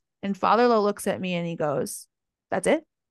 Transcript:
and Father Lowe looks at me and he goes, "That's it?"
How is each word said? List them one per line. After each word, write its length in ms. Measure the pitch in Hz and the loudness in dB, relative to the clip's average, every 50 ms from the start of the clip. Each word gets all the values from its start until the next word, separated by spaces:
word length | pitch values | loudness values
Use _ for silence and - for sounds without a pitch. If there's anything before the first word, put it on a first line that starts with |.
| _ _ _ _ | _ _ _ _
and 160 | - 202 196 - | -6 -6 -4 0
Father 300 | - 185 196 226 247 247 | 2 2 4 4 6 4
Lowe 140 | 233 214 202 | 4 4 2
looks 240 | 208 208 - - 202 | 0 -2 -2 -4 -4
at 120 | - 107 | -4 -4
me 140 | 185 185 180 | -4 -4 -4
and 140 | 170 170 170 | -4 -4 -6
he 80 | 170 | -4
goes, 500 | 170 160 147 139 - - 208 - - - _ _ _ _ _ _ _ _ _ | -4 -4 -2 -2 -4 -4 -6 -8 -14 -16 _ _ _ _ _ _ _ _ _
"That's 160 | 196 214 - 185 | -4 -2 2 0
it?" 160 | 262 320 - _ _ _ _ _ | 0 0 -2 _ _ _ _ _